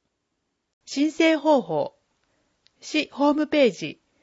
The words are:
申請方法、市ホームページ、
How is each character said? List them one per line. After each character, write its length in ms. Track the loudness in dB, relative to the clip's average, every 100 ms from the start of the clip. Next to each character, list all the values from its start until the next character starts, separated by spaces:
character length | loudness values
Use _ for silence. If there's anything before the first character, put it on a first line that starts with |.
| _ _ _ _ _ _ _ _ -10
申 260 | -4 -2
請 260 | 2 2 2
方 240 | 2 2
法、 340 | 0 -4 -4 _ _ _ _ _ _ _ _ _
市 280 | -6 -6 -4
ホ 200 | -2 0
ー 20 |
ム 140 | 0 0
ペ 200 | 2 2
ー 40 |
ジ、 300 | 0 -12 -14 _ _